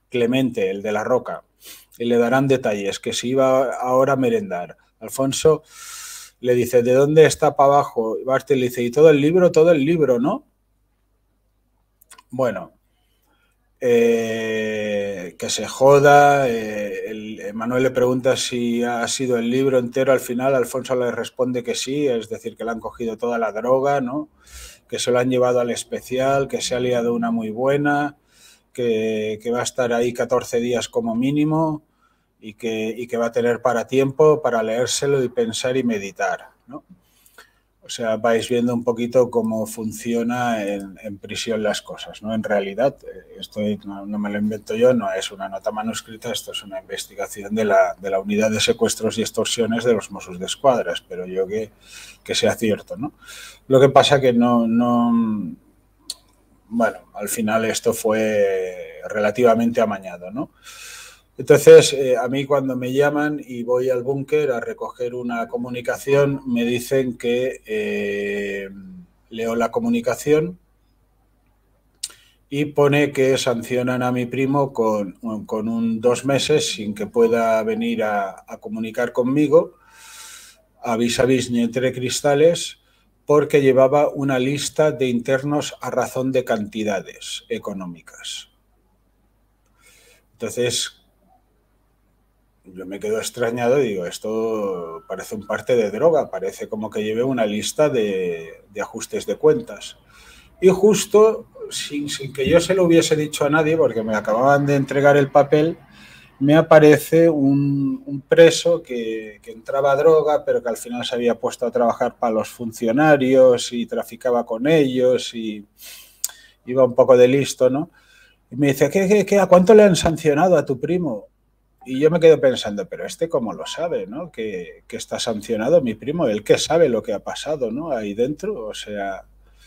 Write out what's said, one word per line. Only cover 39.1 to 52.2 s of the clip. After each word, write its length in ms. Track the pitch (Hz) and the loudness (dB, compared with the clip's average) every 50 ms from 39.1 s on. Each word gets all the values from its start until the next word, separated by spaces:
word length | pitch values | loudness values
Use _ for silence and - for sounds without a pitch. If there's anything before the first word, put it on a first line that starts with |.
| 120 131 123 113 | 2 2 2 4
cómo 340 | - 117 110 110 110 110 107 | 2 0 0 0 -2 -4 -4
funciona 960 | 107 - 120 110 110 101 - - 117 117 117 117 117 120 123 123 120 117 110 | -6 -8 -8 -8 -8 -8 -8 -6 -4 -2 -2 -2 -2 -2 -2 -2 -2 -2 -2
en, 360 | 104 98 101 101 101 98 95 82 | -2 -4 -6 -6 -8 -12 -16 -16
en 160 | - 110 101 98 | -14 -14 -14 -14
prisión 440 | - 104 107 - - 120 113 107 107 | -14 -12 -10 -8 -6 -4 -4 -2 -2
las 180 | 104 101 - | -2 -2 -4
cosas, 400 | - - - - - - - - | -6 -12 -14 -16 -16 -16 -16 -12
¿no? 120 | 104 107 113 | -10 -6 -6
En 100 | 110 101 | -4 -4
realidad, 540 | - 107 101 98 98 98 104 123 - - - - | -2 -2 -2 -2 -4 -2 -2 -2 -2 -2 -4 -10
eh, 340 | - - 92 - - - - | -20 -20 -20 -20 -20 -18 -18
esto 220 | - - - 107 104 104 104 101 101 | -18 -12 -8 -6 -4 -4 -4 -6 -8
no, 200 | 101 98 98 98 | -12 -14 -14 -12
no 140 | 104 104 104 | -10 -8 -6
me 100 | 104 104 | -6 -6
lo 80 | 104 104 | -4 -4
invento 360 | 104 107 110 104 - - 110 | -4 -4 -4 -6 -8 -8 -2
yo, 180 | 110 120 127 127 | 2 4 4 4
no 160 | 117 101 98 92 | 2 0 -2 -4
es 180 | 95 - - | -6 -8 -8
una 160 | 104 95 98 95 | -10 -10 -12 -10
nota 240 | 98 95 - 107 | -10 -8 -8 -6
manuscrita, 580 | 107 107 107 113 110 - - - 113 110 - 120 | -6 -6 -6 -6 -8 -10 -12 -14 -18 -12 -10 -10
esto 220 | 107 - - - | -10 -10 -10 -12
es 120 | - - - | -12 -14 -14
una 180 | 101 95 95 | -12 -14 -16
investigación 760 | 92 92 98 - - - 101 98 98 95 - 107 98 101 104 | -14 -12 -12 -14 -14 -14 -12 -12 -12 -10 -10 -14 -10 -6 -4
de 80 | 110 110 | -2 -2
la, 320 | 104 98 95 95 90 85 - | 2 2 2 2 0 -2 -6
de 120 | 92 98 | -6 -4
la 100 | 98 95 | -4 -4
Unidad 320 | 95 101 104 104 107 110 | -4 -2 -2 0 0 0
de 80 | 107 104 | 0 0
Secuestros 580 | - - 113 - 117 107 - - 113 110 101 113 | 0 -2 0 0 -2 -2 -2 -2 -4 -4 -4 -4
y 40 | |
Extorsiones 640 | 107 - - - 107 - - 120 113 107 113 117 117 | -4 -4 -4 -4 -4 -4 -2 -2 -2 -2 -2 -2 0
de 80 | 123 117 | 0 0
los 180 | 98 - - | 0 -2 -6
Mossos 260 | 101 95 - - 92 90 | -14 -16 -14 -14 -12 -10
d'Esquadra, 540 | 95 92 - - - 139 127 113 98 - | -10 -10 -8 0 0 2 2 2 -2 -4
espero 340 | 87 - - _ 92 90 90 | -8 -10 -10 _ -12 -12 -10
yo 220 | 92 92 92 95 92 | -8 -6 -4 -4 -4
que, 240 | 104 110 110 107 - _ _ - - - - - - _ | -4 -6 -8 -8 -12 _ _ -20 -20 -20 -20 -20 -20 _